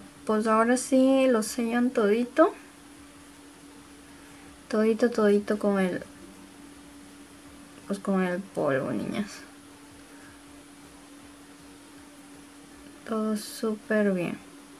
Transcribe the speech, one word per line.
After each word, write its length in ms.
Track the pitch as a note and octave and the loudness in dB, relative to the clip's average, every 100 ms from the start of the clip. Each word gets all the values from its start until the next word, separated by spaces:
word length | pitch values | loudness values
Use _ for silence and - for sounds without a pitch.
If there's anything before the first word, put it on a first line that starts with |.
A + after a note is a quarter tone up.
| - - - | -20 -14 -4
pues 220 | G#3+ A3+ | -2 2
ahora 280 | A3 A3+ B3+ | 2 4 2
sí 520 | - C4 C4 C4+ C4 | 2 4 4 4 4
lo 140 | A3+ | 2
sellan 480 | G#3+ - A#3 A#3+ B3 | 0 -4 -2 0 0
todito. 640 | B3 G3+ A3+ B3 - F4+ - - - - - - - - - - - - - - - - - - - - - - | 2 2 2 0 2 2 2 -18 -20 -20 -20 -20 -20 -20 -20 -20 -20 -20 -20 -20 -20 -20 -20 -20 -20 -20 -20 -6
Todito, 420 | G#3+ A3 A3 A#3+ | 0 0 2 0
todito 480 | A3+ G#3 G3+ G#3 G#3+ | 2 2 2 0 -2
con 200 | G3+ G3 | 0 0
el, 240 | F#3 - - - - - - - - - - - - - - - - - - - - | 0 -4 -10 -20 -20 -20 -20 -20 -20 -20 -20 -20 -20 -20 -20 -20 -20 -20 -20 -18 -10
pues 120 | G3 | -8
con 220 | - F#3+ | -2 -2
el 180 | F#3 F3+ | -2 -4
polvo, 500 | F#3+ - D3+ C3+ - | -8 -4 -2 -2 -2
niñas. 480 | G#2+ - - - - - - - - - - - - - - - C#4+ C#4+ C#4+ C#4+ C#4+ C#4+ C#4+ C#4+ C#4+ C#4+ C#4+ C#4+ C#4+ C#4+ C#4+ C#4+ C#4+ C#4+ - - - - - - - - | -6 -6 -6 -8 -10 -20 -20 -20 -20 -20 -20 -20 -20 -20 -20 -20 -20 -20 -20 -20 -20 -20 -20 -20 -20 -20 -20 -20 -20 -20 -20 -20 -20 -20 -20 -20 -20 -20 -20 -20 -18 -8
Todo 300 | A3 A3 G#3+ | -4 -2 -4
súper 720 | - - A3+ G#3+ - G#3+ G3+ | -6 -6 -6 -4 -2 0 2
bien. 260 | F#3 E3+ - - - - - | 0 -4 -8 -14 -20 -20 -10